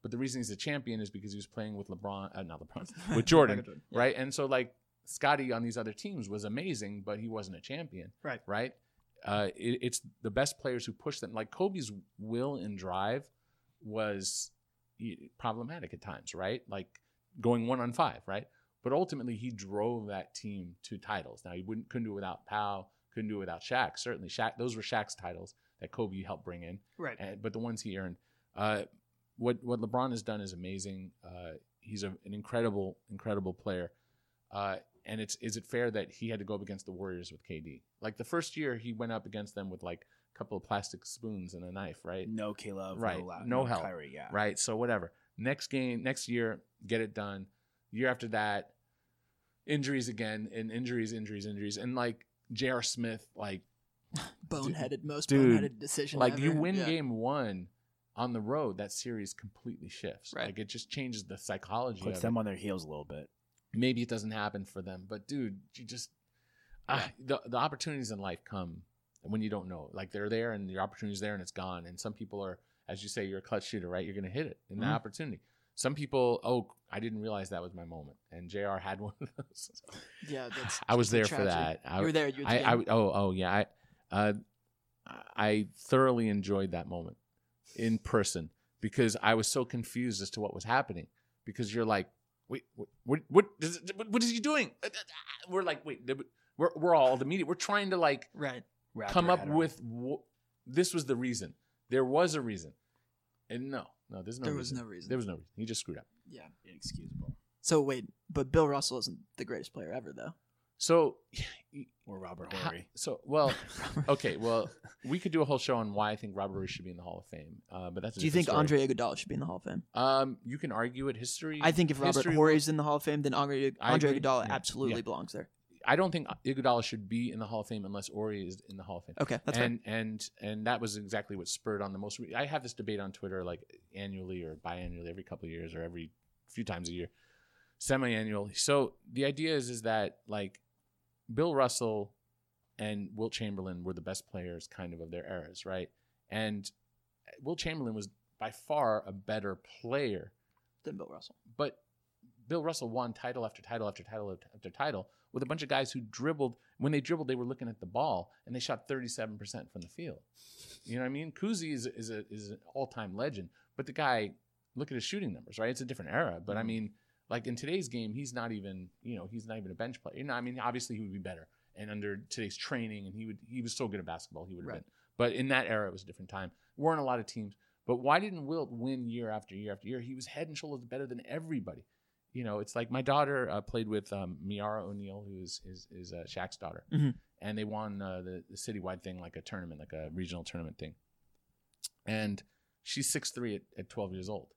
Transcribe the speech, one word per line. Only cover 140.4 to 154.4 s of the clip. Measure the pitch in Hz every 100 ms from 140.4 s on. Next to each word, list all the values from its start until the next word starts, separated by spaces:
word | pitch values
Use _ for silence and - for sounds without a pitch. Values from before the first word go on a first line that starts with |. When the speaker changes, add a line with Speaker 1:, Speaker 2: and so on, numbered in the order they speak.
| 98 - _ _ _ _ _ _ -
Speaker 1:
Bill | 117 165
Russell | 139 127 - 117 107 101 _ _ _ _ _ _ -
and | 107 104 98
Wilt | 104 113
Chamberlain | - 110 98 92 87
were | 87
the | 87
best | 80 95 -
players | 95 90 85 -
kind | - 90
of | 85
of | 82
their | 87 -
eras, | 92 78 92 98
right? | 92 87 _ _ _ _
And | 107 110 104 98 _ _ _ _ _ - -
Wilt | 135 165
Chamberlain | 170 160 123
was | 110 98 _ _ _
by | 113
far | - - 151 123 107 -
a |
better | 98 98 110 101 90 - -
player. | 117 139 135 95 - _ _ _ _ _
Speaker 2:
Than | - 143
Bill | -
Russell. | - - - - 117
Speaker 1:
But | 143 - _ _ _ _ - _ 117
Bill | 165
Russell | 156 156 120
won | 117 120
title | 110 127 123
after | 113 -
title | - 117 107
after | -
title | - 110 101 90